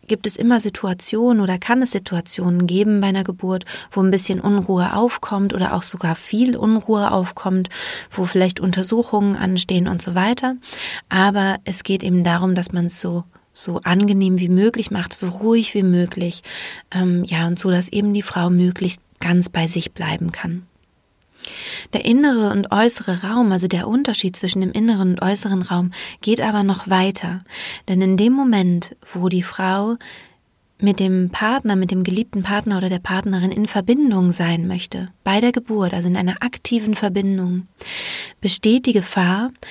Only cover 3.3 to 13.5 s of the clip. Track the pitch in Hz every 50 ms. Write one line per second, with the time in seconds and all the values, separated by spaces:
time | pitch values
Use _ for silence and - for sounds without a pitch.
3.3 | 180 - - 185 185 185 185 - - - - - - 196 190 190 190 185 - -
4.3 | 190 180 - 202 202 202 180 196 190 180 180 - - 202 233 240 - - - -
5.3 | 208 196 196 196 - 180 185 - - 175 - - - 175 - 165 165 - - -
6.3 | 214 220 254 254 240 - - 214 220 214 - - 214 208 202 - - 190 185 180
7.3 | - - - 190 185 185 180 - - - - - - - - - - 190 180 180
8.3 | - 185 185 185 180 - - 185 170 185 185 - 226 233 233 - 226 208 202 202
9.3 | 196 - - 185 185 180 - - - 175 180 185 180 170 - 185 175 180 185 220
10.3 | 247 - 262 254 254 247 - - - - - - - - - - 185 190 190 202
11.3 | 202 202 196 196 190 196 - 196 185 - - - 196 185 - 180 180 180 175 175
12.3 | 170 175 185 185 185 180 175 - 185 175 175 175 - - - 175 170 175 170 -
13.3 | _ _ _ _